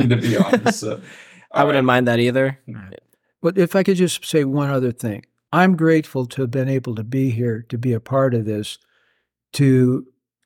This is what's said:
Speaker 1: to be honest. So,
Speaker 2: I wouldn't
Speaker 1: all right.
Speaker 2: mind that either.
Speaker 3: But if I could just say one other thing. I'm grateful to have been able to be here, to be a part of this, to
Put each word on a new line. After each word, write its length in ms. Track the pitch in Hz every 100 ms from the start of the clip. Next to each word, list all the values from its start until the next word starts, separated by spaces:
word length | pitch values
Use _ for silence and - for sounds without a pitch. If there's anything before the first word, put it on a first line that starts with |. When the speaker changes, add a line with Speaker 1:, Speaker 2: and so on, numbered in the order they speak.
| 127
Speaker 1:
to 80 | 120
be 220 | 117 113
honest. 420 | - 240 240 -
So, 220 | 113 - - - - - _
Speaker 2:
I 120 | -
wouldn't 200 | 147 139
Speaker 1:
all 40 | 127
right. 60 |
Speaker 2:
mind 140 | 123 120
that 120 | 117
either. 380 | 120 131 135 135 - 117 95 - _ _ _ -
Speaker 3:
But 160 | 170 190
if 180 | 175 196
I 60 |
could 140 | 185 180
just 280 | 175 -
say 200 | - 156
one 260 | 135 143 139
other 220 | 135 127
thing. 320 | 117 117 101 _ _ -
I'm 240 | 156 185 165
grateful 500 | 160 156 - 131 123
to 160 | -
have 80 | 123
been 180 | 135 131
able 260 | 135 123 110
to 80 |
be 260 | 110 135 135
here, 340 | 113 120 110 117
to 100 | 120
be 140 | 123
a 80 | 110
part 340 | - 135 135
of 120 | 117 107
this, 320 | 104 107 - _ _ _ _ _ _ _
to 520 | - 135 131 127 127 - _ _ _